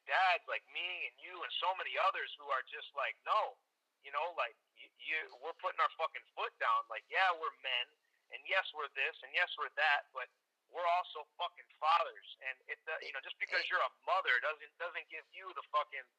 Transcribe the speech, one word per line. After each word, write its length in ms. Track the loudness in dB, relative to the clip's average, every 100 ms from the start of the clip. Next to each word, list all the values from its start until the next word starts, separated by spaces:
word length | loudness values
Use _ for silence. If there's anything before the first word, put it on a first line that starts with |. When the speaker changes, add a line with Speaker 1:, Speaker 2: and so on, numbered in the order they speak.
| 0
Speaker 1:
dads 400 | 4 6 4 0
like 160 | -6 -6
me 400 | -10 -8 -8 -10
and 60 | -12 -16
you 80 | -10
and 80 | -6 -2
so 160 | 0
many 240 | -2 -2 2
others 320 | 2 2 -6 -8
who 80 | -2
are 80 | -2 -2
just 240 | -10 -8
like, 240 | -4 -4 -4 0
"No, 320 | 2 2 -6 _ _ _ _ -6
you 80 |
know, 160 | -2 -2 -2
like, 160 | -4 -6 _ _
y-, 160 | -20 _
you, 160 | -4 -4 -4 -8
we're 160 | -10 -4
putting 240 | -4 2
our 80 | 2 4
fucking 280 | -4 -4 -12 -6
foot 160 | -6 0
down. 240 | 4 4 2
Like, 140 | -10 -4
yeah, 240 | 2 4
we're 200 | 2 -4 -6 -2
men, 220 | -2 -2 _ _ _ _ -14
and 40 | 0
yes, 240 | 0 0 -6
we're 160 | -6
this, 240 | -2 -2 -4 -4
and 80 |
yes, 160 | 0 0 -2
we're 160 | -4
that, 320 | 2 4 4 0
but 160 | -10 -10 _ _ _ _
we're 160 | 0 2
also 400 | 2 0 -10 -12 -6
fucking 240 | -6 -6 -20 -2
fathers." 460 | 4 4 4 -4 -18 -10 -8
And 100 | -8 -10
it, 80 | -10 -6
uh, 80 | -6
you 80 | -6
know, 160 | -8 -10
just 160 | -8
because 240 | -2 0 2
Speaker 2:
It 80 |
Speaker 1:
you're 80 | 2
a 120 | 2 -2 2
mother 320 | 2 4 2 2
doesn't, 240 | -4 -12 _
doesn't 320 | -6 -6 -10
give 160 | -14 -14
you 160 | -16 -12 -12
the 80 | -2
fucking, 320 | 0 0 -6 -12